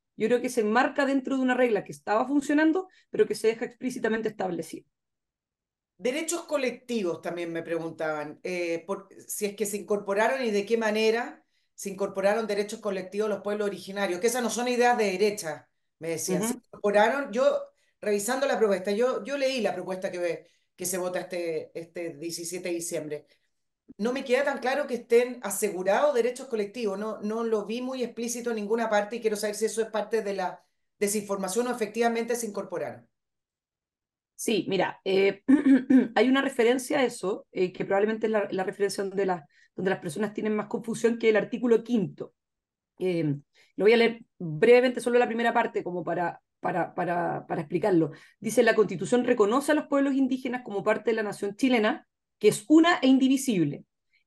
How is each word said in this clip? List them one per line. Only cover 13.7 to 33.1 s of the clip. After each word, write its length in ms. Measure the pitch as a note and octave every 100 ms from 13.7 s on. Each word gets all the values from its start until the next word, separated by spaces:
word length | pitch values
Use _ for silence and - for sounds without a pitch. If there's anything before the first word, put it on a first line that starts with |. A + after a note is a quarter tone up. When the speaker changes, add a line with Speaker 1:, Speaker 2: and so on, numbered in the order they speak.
| F3+ - G3 G3 F3
Speaker 2:
que 80 | A3+
esas 140 | B3
no 80 | A3+
son 180 | A3 B3
ideas 300 | A#3+ A#3+ A#3+
de 140 | G#3
derecha, 580 | F3+ G#3 G#3 E3 D3 - _ _ _
me 100 | D#3+
decían. 320 | D#3+ F3 F3+
Speaker 1:
Ujú. 80 | A3
Speaker 2:
Se 80 | B3+
incorporaron, 720 | - - G#3 G3+ A3+ C#4 C#4
yo, 120 | G#3+ C#4+ - - _ _ _
revisando 460 | G#3 G#3 G3+ C4+ C#4
la 140 | A3
propuesta, 320 | G#3+ F#3+ F#3
yo, 320 | G3+ B3 A#3
yo 160 | G3+ C#4
leí 200 | C4 C4
la 140 | G3
propuesta 380 | F#3 F3 F#3 G3
que, 340 | F3 F3 D#3+ - _ _ -
que 100 | F3
se 140 | F#3
vota 220 | F3+ F3+
este, 500 | F3+ F3 E3+ D#3 -
este 400 | E3 E3 F3 E3+
diecisiete 560 | C#3+ E3+ E3+ E3+ F#3 F3+
de 60 | E3+
diciembre. 500 | E3+ E3 D3+ D3 - _ _ _ _ _ - -
No 160 | A3
me 100 | C4
queda 200 | A#3+ B3+
tan 160 | C#4+ B3
claro 260 | B3 C#4 -
que 80 |
estén 460 | A#3+ - A#3 B3 B3
asegurados 720 | G#3 - G#3 E3+ F#3 A3 D4
derechos 320 | B3 A3+ B3 B3+
colectivos, 520 | A3 G3+ A#3+ A3 F#3+
no, 200 | G#3+ -
no 220 | G#3 A3
lo 220 | A#3 A3 F#3
vi 160 | A#3
muy 220 | B3+ C4
explícito 480 | A#3 - A#3 A#3+ A#3+
en 60 | A3
ninguna 300 | G3+ A#3 A3
parte 280 | G#3 G#3 A#3
y 40 |
quiero 160 | A3 G#3
saber 200 | G#3+ G3+
si 100 | A3
eso 160 | G#3+
es 60 | G#3+
parte 340 | G#3+ G3+ A3+
de 140 | G3+ F#3+
la 280 | F3+ - _ _ _ _
desinformación 680 | G3+ G#3+ G3+ F#3+ F#3 A3+ A#3+
o 40 |
efectivamente 640 | A#3+ G#3 A3+ A#3 A#3 A3+ A#3
se 100 | A3
incorporaron. 640 | G3+ F#3+ E3+ C3+ A2+ -